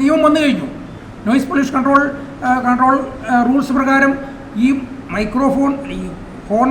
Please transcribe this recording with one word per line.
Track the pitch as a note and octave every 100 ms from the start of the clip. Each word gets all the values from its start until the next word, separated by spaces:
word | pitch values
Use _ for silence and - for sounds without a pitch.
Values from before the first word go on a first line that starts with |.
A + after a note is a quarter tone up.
നിയമം | C4+ D#4+ D#4
വന്നു | D4+
കഴിഞ്ഞു. | D4 - - - - - - - G#3
നോയിസ് | C4 -
പൊല്യൂഷൻ | D#4+ C4 C4+
കൺട്രോൾ, | B3+ C#4 C#4+ - - - B3+
ആ, | B3+ B3
കൺട്രോൾ, | B3 C4 C#4 - - -
ആ, | B3 A#3+
റൂൾസ് | C#4 - B3+
പ്രകാരം | C4 C4+ C4+ C#4 - - - G#3
ഈ | B3 C4+ - - -
മൈക്രോഫോൺ, | F#3 A3 B3 C4+ C4 C#4 C#4 - F#3
ഈ | F#3 E3 - - -
ഹോൺ | G#3+ B3+